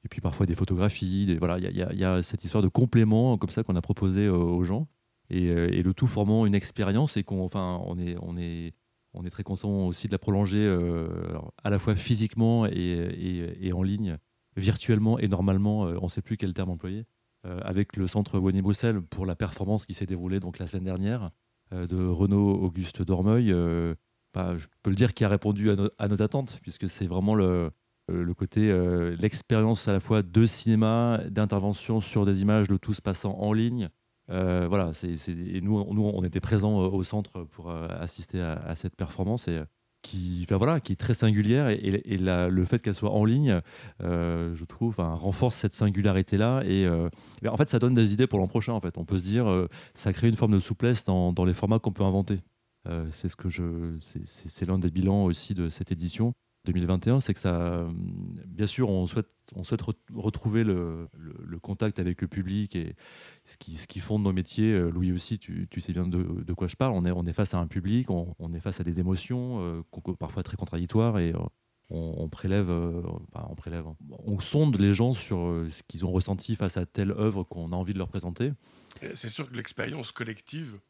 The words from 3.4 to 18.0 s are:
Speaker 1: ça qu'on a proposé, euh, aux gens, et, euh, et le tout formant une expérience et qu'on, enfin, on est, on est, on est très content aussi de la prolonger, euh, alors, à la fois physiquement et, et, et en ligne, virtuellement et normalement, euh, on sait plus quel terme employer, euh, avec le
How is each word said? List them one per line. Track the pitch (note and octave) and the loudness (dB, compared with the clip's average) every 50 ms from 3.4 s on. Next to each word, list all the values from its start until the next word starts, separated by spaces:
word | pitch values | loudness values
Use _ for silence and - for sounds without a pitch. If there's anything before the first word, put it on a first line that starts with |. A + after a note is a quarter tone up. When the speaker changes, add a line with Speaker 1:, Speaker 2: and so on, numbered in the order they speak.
| - F2 | 0 -2
Speaker 1:
ça | - - | -2 -4
qu'on | A2+ - F#2+ | -2 0 0
a | F2 | 0
proposé, | - - F2 - G2+ F#2+ F#2 G2 G#2 | 0 -2 -2 0 2 2 2 4 4
euh, | G#2 F#2 | 4 4
aux | F2 F2 E2+ F2 F2 | 4 2 2 2 2
gens, | F2+ F2 G2 A#2+ D#3+ D3 _ _ _ _ _ _ _ _ | 2 0 0 -2 -4 -6 _ _ _ _ _ _ _ _
et, | - F#2 F2+ F2 | 0 0 2 2
euh, | F2 E2+ E2+ F2 | 2 2 2 2
et | F#2 F2+ | 2 2
le | F2 F#2 F#2+ | 2 2 2
tout | - C3 | 2 0
formant | A#2+ - G#2 G#2 G2+ G#2+ A2+ A2+ | 0 2 2 2 4 4 4 4
une | G#2 G2 | 4 4
expérience | G2+ - - - - G#2 F#2+ G2 A2+ D3+ D3+ - | 2 0 -2 -4 -2 0 2 2 2 2 2 0
et | G#2+ F#2+ | -4 -4
qu'on, | - G2+ F#2 | -2 -4 -4
enfin, | F#2 F2+ - G2+ F#2 F2+ F2+ F2 F2+ | -4 -4 -4 -4 -4 -4 -4 -6 -6
on | F2+ F2 F2 | -6 -6 -4
est, | F2 F2 F2 F2 | -4 -4 -6 -6
on | F2 F2 F2 | -8 -8 -6
est, | F2 F2 E2+ E2+ E2+ E2+ E2+ D#2+ _ _ _ _ _ _ _ - | -6 -6 -6 -6 -8 -10 -10 -14 _ _ _ _ _ _ _ -14
on | F#2 F2+ | -10 -10
est | F2+ | -10
très | - - G2+ | -8 -10 -8
content | - G2 F2+ - G2+ G2+ G2 F#2+ | -6 -6 -4 -2 -2 0 0 0
aussi | F2+ F2 - - F#2+ | 0 -2 -4 -4 -4
de | |
la | G2 F#2 | -4 -2
prolonger, | - - G2+ G2 G#2 F#2 F#2+ G#2 | 0 0 2 2 2 2 2 2
euh, | G#2+ G#2 F#2 F2 F2 F2 E2+ E2+ E2 E2 E2+ E2+ E2+ E2+ | 4 4 2 2 2 0 -2 -2 -4 -4 -6 -6 -6 -6
alors, | E2 D#2 D#2 - - - | -8 -8 -10 -12 -16 -8
à | - G#2+ | -2 0
la | G2+ G2 | 0 2
fois | - A2 G#2 | 2 0 0
physiquement | F2+ - - A#2+ G#2 A2 G#2+ - A2+ A2+ A2+ A#2 A#2 A2 | 0 0 0 0 0 0 -2 2 2 4 4 4 4 2
et, | G#2 | 2
et, | F#2 F2+ F2+ F2 F2 E2+ E2+ F#2 F2+ E2+ F2 F2+ F2+ F2 E2+ E2+ E2+ F#2 F#2+ F#2 | 0 0 -2 0 0 -2 -2 -4 -6 -6 -4 -4 -4 -4 -6 -8 -8 -6 -4 -4
et | |
en | F2+ F2+ | 0 0
ligne, | F#2 F#2+ G2+ G#2 A2 F#2+ D#2+ D2+ _ _ _ _ _ _ _ | 0 0 0 0 -2 -4 -4 -6 _ _ _ _ _ _ _
virtuellement | G2+ F#2 G2 A2 - - - A2+ G#2+ G#2+ A2 A#2 A#2+ | 0 2 2 0 0 2 2 2 4 4 4 2 2
et | A2 G2+ | 2 0
normalement, | G2 F2 F#2+ G2 F#2+ F#2+ G2+ G#2 G#2 G#2+ G2+ | 2 2 2 2 4 4 2 2 2 2 0
euh, | E2+ E2+ F#2 | -2 -2 -2
on | F2+ E2+ | -4 -4
sait | - - | -4 -6
plus | - - A2+ | -6 -6 -6
quel | - - F#2 | -4 -4 -4
terme | F2 - F#2+ F2+ | -2 -2 -4 -4
employer, | F2+ E2 - F2+ F#2+ G#2+ A2 _ _ _ _ _ _ _ - | -4 -6 -6 -8 -8 -10 -10 _ _ _ _ _ _ _ -12
euh, | F2+ F2+ F2+ | -10 -10 -8
avec | G2+ G2+ F#2 F#2+ G2+ - - | -6 -2 0 0 0 -2 -2
le | G2+ | -4